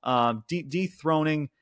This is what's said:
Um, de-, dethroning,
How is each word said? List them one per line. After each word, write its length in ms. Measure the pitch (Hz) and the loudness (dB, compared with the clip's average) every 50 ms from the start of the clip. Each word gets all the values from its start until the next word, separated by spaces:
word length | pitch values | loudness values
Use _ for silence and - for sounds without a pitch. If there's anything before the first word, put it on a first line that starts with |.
| - | -2
Um, 420 | 127 127 123 120 120 117 110 110 | 0 2 4 4 2 2 -2 -4
de-, 160 | - 170 175 - | -6 -6 -6 -6
dethroning, 840 | 131 139 180 190 185 - - - 160 160 156 156 156 156 151 147 139 - _ | -4 -4 -2 -2 -4 -6 -4 -2 0 2 2 2 2 0 -2 -2 -6 -10 _